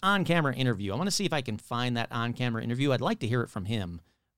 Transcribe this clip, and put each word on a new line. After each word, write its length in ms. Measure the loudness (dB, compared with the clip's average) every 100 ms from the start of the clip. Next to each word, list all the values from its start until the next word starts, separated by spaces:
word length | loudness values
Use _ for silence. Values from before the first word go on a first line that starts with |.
on-camera 520 | 2 2 4 4 2
interview. 380 | 2 0 0 -2
I 40 | -2
wanna 140 | 0
see 140 | 0
if 80 | 0
I 80 | 0
can 160 | -2 -6
find 400 | -4 -2 0 0
that 160 | -2
on-camera 500 | -2 -2 0 0 0
interview. 300 | -2 0 2
I'd 80 | 2
like 200 | 2 -2
to 60 | 0
hear 140 | 0
it 100 | 0
from 140 | -4
him 380 | -4 -2 -4 -8 -14 _ _